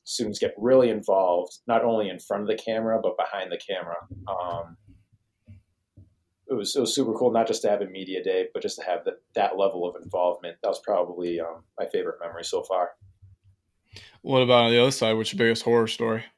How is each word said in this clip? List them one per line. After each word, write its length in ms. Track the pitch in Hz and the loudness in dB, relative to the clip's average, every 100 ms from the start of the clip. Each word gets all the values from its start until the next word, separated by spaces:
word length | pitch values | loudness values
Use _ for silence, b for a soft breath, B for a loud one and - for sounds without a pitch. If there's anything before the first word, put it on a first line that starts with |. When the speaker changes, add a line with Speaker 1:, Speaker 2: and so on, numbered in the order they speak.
Speaker 1:
students 380 | - - 110 104 | -10 -6 -6 -2
get 140 | 95 - | -4 0
really 320 | 113 131 123 | 4 6 6
involved, 680 | 107 101 95 92 87 90 - - | 2 2 2 4 2 0 -6 0
not 160 | 117 | 2
only 240 | 120 110 101 | 2 0 -2
in 100 | 90 | -6
front 240 | - 101 | -6 -4
of 60 | 104 | -2
the 120 | 107 | -4
camera, 380 | - 110 110 110 | -2 -2 0 0
but 160 | 113 - | 0 -2
behind 360 | 87 101 92 | -4 -4 -6
the 60 | 87 | -8
camera. 360 | - 92 82 85 - 98 90 | -8 -8 -8 -10 -12 -14 -8
Um, 500 | 95 87 87 82 82 _ - _ _ _ _ - - _ _ _ _ - _ _ _ - | -6 -4 -6 -10 -16 _ -20 _ _ _ _ -20 -20 _ _ _ _ -20 _ _ _ -6
it 60 | |
was, 200 | 127 - | -6 -2
it 60 | 143 | 0
was 120 | 117 | 0
super 220 | - 117 | 0 0
cool, 160 | 110 123 | 2 2
not 160 | 113 113 | 2 2
just 160 | 110 | 0
to 80 | 110 | 0
have 100 | 104 | 0
a 60 | 98 | -2
media 360 | 95 92 92 | -8 -8 -6
day, 240 | 92 92 92 | -2 0 -2
but 80 | - | -4
just 160 | 85 - | -6 -6
to 40 | |
have 200 | 85 87 | -4 -4
that, 160 | - - _ - | -4 -8 _ -2
that 200 | 101 95 | 0 2
level 320 | 98 90 87 | 0 0 -6
of 140 | 87 | -8
involvement. 540 | 82 90 90 87 87 - | -6 -2 0 -2 -6 -6
That 60 | 107 | -4
was 120 | 92 | -2
probably, 560 | - 98 90 87 87 85 | 0 0 0 -4 -4 -4
um, 220 | 82 82 _ - | -6 -10 _ -10
my 80 | 101 | -6
favorite 300 | 101 87 - | -4 -4 -8
memory 240 | 85 85 | -10 -10
so 200 | 85 92 | -6 -4
far. 260 | - 92 90 - - _ - _ _ _ _ _ _ B B B | -2 -2 -2 -6 -20 _ -20 _ _ _ _ _ _ B B B
Speaker 2:
What 180 | - 135 | 0 4
about 240 | 123 123 | 6 6
on 60 | 117 | 8
the 80 | 120 | 6
other 100 | 127 | 6
side? 220 | 131 113 | 4 2
What's 200 | 110 110 | 2 0
your 60 | 101 | 2
biggest 240 | 113 113 | 2 2
horror 240 | - 117 113 | 2 4 2
story? 380 | - 113 113 - | 0 -2 -2 -6